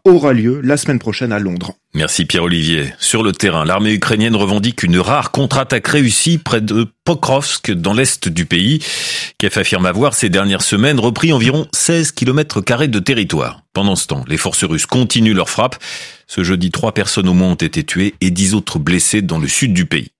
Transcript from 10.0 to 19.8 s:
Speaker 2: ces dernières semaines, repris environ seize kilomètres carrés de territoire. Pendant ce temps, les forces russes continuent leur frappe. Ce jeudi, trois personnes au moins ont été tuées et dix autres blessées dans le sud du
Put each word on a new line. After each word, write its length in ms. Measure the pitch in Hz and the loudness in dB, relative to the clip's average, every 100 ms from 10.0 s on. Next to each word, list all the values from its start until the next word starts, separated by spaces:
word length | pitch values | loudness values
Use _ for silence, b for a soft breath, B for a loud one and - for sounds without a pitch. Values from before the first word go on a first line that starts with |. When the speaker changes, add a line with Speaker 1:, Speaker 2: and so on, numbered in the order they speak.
| 123 | 0
Speaker 2:
ces 160 | - 101 | 0 0
dernières 320 | 95 98 98 | 2 2 0
semaines, 380 | - 101 135 135 | 0 2 2 2
repris 340 | 113 107 165 | 0 0 2
environ 320 | 135 117 151 - | 2 2 0 -2
seize 380 | - - 170 156 | -2 0 0 0
kilomètres 500 | - 120 139 147 104 | -2 0 0 0 -2
carrés 280 | 95 120 151 | 0 0 0
de 100 | 107 | 0
territoire. 640 | 90 117 92 76 60 - _ | 0 0 0 -2 -4 -8 _
Pendant 220 | 92 101 92 | -2 0 0
ce 100 | - | -2
temps, 200 | 69 62 | -6 -4
les 100 | 80 | -4
forces 280 | - - - | -4 -2 -2
russes 200 | 160 - | -2 -2
continuent 480 | 127 117 120 110 | 0 0 2 2
leur 160 | 95 82 | 2 0
frappe. 280 | - 127 - B B B B B | -2 -2 -4 B B B B B
Ce 160 | - | -4
jeudi, 260 | 87 92 90 | -2 0 -2
trois 220 | - 113 | -2 -2
personnes 380 | 107 95 - 92 | -2 -2 0 2
au 40 | |
moins 180 | 90 92 | 4 2
ont 40 | 85 | 0
été 280 | 80 80 | -2 -2
tuées 300 | 73 90 101 - | -4 -2 -2 -2
et 80 | 92 | -2
dix 240 | 87 98 | 0 0
autres 240 | 107 - 82 | 0 -2 -4
blessées 460 | 73 87 - 107 | 0 0 0 0
dans 160 | 90 82 | 0 -2
le 80 | 71 | -2
sud 260 | - 127 | 0 0
du 120 | 90 | 0